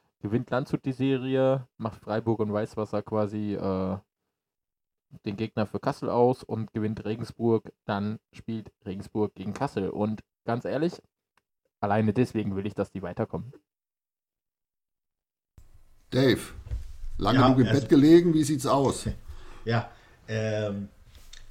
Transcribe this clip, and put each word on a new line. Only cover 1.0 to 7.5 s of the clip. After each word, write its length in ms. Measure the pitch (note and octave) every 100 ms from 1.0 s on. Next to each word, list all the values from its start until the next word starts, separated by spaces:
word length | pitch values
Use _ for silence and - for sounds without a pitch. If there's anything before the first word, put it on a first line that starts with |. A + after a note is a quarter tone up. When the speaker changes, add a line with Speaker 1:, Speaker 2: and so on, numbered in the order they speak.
| C3+ C3 C3 C3 C3 C3+ B2 -
Speaker 1:
macht 240 | A2 -
Freiburg 380 | - A2 A2+ A2
und 120 | G#2
Weißwasser 500 | G#2 A2 A2 G#2 G#2+
quasi, 520 | - G#2+ G#2 G#2+ G#2
äh, 440 | G2 G2 F#2+ F#2 G2 _ _ _ _ _ _ _ _ _ _ _ -
den 120 | A2 G2+
Gegner 300 | A2 A2+ G#2
für 140 | G2+
Kassel 280 | - - B2
aus 340 | A#2 B2 B2+
und 280 | - A2 G#2
gewinnt 320 | A2 G#2+ G2+
Regensburg, 680 | G#2 A2+ A2+ - A#2